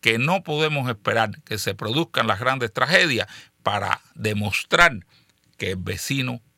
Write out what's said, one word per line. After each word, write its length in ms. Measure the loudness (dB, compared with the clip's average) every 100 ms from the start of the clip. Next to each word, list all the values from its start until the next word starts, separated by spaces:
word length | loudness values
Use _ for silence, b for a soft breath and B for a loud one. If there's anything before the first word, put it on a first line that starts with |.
que 180 | 2 0
no 240 | 2 0
podemos 460 | -2 0 0 0 -2
esperar 520 | -4 0 0 0 -2
que 140 | -8 -6
se 160 | -4
produzcan 540 | -6 -2 -2 -2 0 0
las 120 | 0
grandes 340 | 0 -2 -2
tragedias 540 | -2 2 4 4 0 -4 B B _
para 380 | -2 -2 -2 -6 _
demostrar 880 | -6 -4 -2 -2 -4 0 6 6 4 -14 b b b _ _
que 140 | -6
el 60 | -6
vecino 640 | -6 -6 -4 -4 -4 -6 _